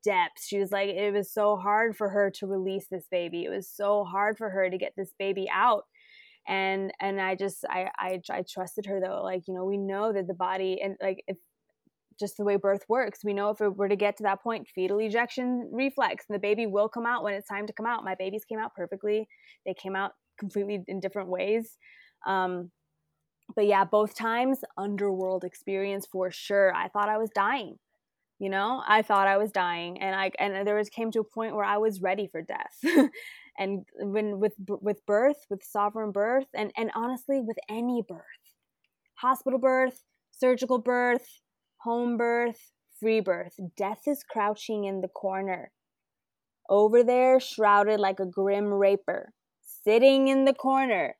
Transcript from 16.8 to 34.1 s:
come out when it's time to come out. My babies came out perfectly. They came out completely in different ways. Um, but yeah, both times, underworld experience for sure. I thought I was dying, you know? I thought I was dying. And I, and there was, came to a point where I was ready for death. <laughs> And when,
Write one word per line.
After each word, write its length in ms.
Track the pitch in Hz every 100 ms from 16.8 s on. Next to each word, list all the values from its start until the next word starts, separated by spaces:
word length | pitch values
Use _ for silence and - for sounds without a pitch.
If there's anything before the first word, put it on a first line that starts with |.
| 214
come 160 | 240 233
out 180 | 240
when 100 | 208
it's 140 | 196 202
time 200 | 202 208
to 60 |
come 120 | - 226
out. 180 | 240
My 120 | 190 190
babies 300 | 190 208 -
came 140 | 220
out 160 | 220 -
perfectly. 520 | 175 196 208 214 220 _ _ _ -
They 80 |
came 220 | 180 190 190
out 160 | 196 - _ -
completely 440 | 202 202 202 208 180
in 120 | 190
different 300 | 190 202 185
ways. 480 | 185 190 220 226 - - - _ _ -
Um, 460 | 190 185 180 175 _ _ _ _ _ _ _ _ -
but 100 | 208
yeah, 180 | 196
both 320 | 190 214 214 -
times, 440 | 226 233 254 262 - -
underworld 680 | 202 202 202 190 185 185
experience 640 | 180 - - 190 196 196 -
for 200 | 190 185
sure. 420 | 180 - 202 196
I 140 | 175 190
thought 200 | 208 208
I 80 | 214
was 120 | 220
dying, 440 | 208 202 214 202 - _ _ _ _ _ _
you 100 | 196
know? 320 | 190 202 262 -
I 140 | 214
thought 260 | 214 202 196
I 100 | 196
was 140 | 214
dying. 500 | 202 175 170 175 180
And 140 | 190 190
I, 160 | 190 -
and 260 | 202 190 196
there 100 | 208
was, 140 | 208
came 220 | - 226
to 80 | 220
a 40 |
point 320 | 214 - 226 214
where 100 | 202
I 120 | 208
was 240 | 220 196
ready 260 | 185 196 196
for 100 | 160
death. 680 | 165 - - - 294 330 269
<laughs> 0 | - - - - -
And 280 | 196 196 - -
when, 400 | 202